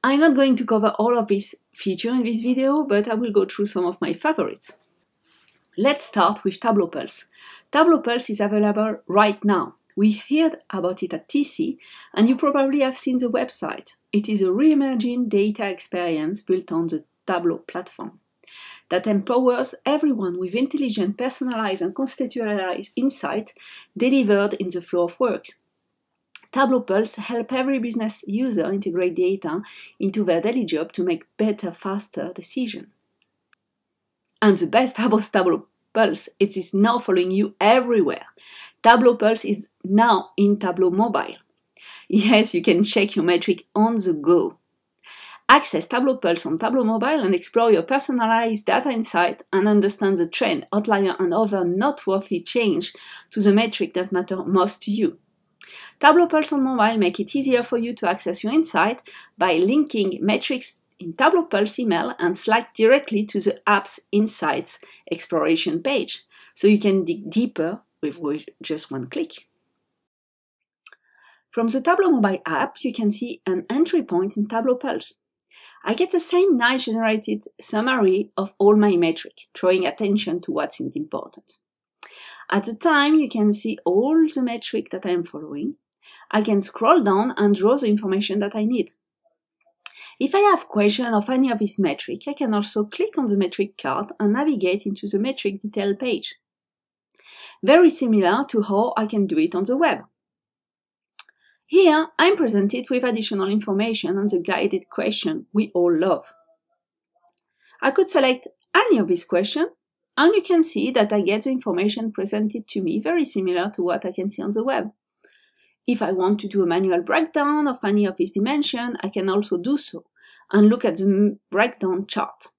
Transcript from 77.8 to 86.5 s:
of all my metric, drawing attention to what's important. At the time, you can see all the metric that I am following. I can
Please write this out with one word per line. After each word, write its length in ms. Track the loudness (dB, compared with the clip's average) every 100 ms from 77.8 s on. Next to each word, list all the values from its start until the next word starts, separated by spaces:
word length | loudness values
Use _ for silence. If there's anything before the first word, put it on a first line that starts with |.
| 0 2 2 2 -2 -6
of 160 | -8 _
all 180 | 6 6
my 200 | 6 4
metric, 520 | 2 0 -10 -20 -20
drawing 340 | -2 2 2 0
attention 540 | -2 0 0 -2 -6
to 100 | -4
what's 280 | -6 -6 -6
important. 800 | -8 -8 -8 -10 -12 -20 -20 -20 _ _ _ _ -20 -20 -20 -20 -4
At 140 | -4
the 100 | -4
time, 440 | -2 2 2 4 2
you 100 | 2
can 240 | 0 0
see 260 | 0 -4 -4
all 420 | 0 2 4 4 2
the 160 | 0
metric 460 | -4 -4 -6 -6 -6
that 140 | -8
I 60 | -4
am 120 | -4
following. 520 | -4 -12 -12 -8 -8 -10 _ _ _ -20 -2
I 100 | -2
can 220 | 2